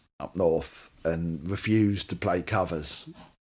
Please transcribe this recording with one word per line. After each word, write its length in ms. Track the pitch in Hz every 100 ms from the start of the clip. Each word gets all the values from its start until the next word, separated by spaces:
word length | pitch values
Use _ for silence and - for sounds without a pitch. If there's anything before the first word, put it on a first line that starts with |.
| _ -
up 160 | 71 92
north 540 | 85 80 - - - _
and 420 | 82 82 85 78 85
refused 600 | 98 107 110 104 98 -
to 60 | 87
play 240 | 104 90
covers, 720 | 85 110 87 82 76 - - - - _ _